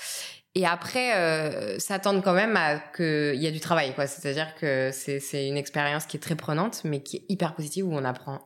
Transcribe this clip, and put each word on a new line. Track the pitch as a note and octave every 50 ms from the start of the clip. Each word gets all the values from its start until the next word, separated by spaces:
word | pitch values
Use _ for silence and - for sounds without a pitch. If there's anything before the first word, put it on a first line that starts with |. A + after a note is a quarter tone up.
| - - - - - - - - _ _ - F#3
Et | F#3
après, | E3+ E3+ - - - - B3+ B3+ B3 A3+ F#3+
euh, | E3+ E3 D#3+ D#3 D#3 D3+ - - A2 G#2 F#2+ -
s'attendre | - - G3+ F#3+ G3 G3+ G3+ F#3+ F3+
quand | G3 F3
même | F#3 G#3+ A3+ G#3+
à | F#3 E3 D3+ D3+ D3
qu'il | - - - - E3+ D#3+ D#3 D3+ D3 D3 C#3
y | B2+ D#3
a | D#3+
du | D#3 D#3
travail, | - - F3 E3 D3 C3 B2+
quoi. | - C#3 C#3
C'est-à-dire | - - - C#3+ C3+ D#3 D#3 D#3 -
que | - E3 D3 C3+ C3 C3 C3 C3
c'est, | - - - C#3 C#3
c'est | C#3 - - C#3+ C#3 C#3
une | C#3+ C#3+
expérience | C#3+ - - D3+ D3 C#3+ D3 D#3 -
qui | - -
est | D3+
très | - - E3
prenante, | D#3+ - - D3+ D#3 F#3+ A#3 A3+ - -
mais | D#3+ D3 C#3 C#3+
qui | - - -
est | - -
hyper | G3 - E3+ D#3 D#3+
positive, | - D3+ D3 - F#3 G3
où | F3+ D#3+
on | C#3+ C3+
apprend | B2+ B2 - - C#3 C3+ - -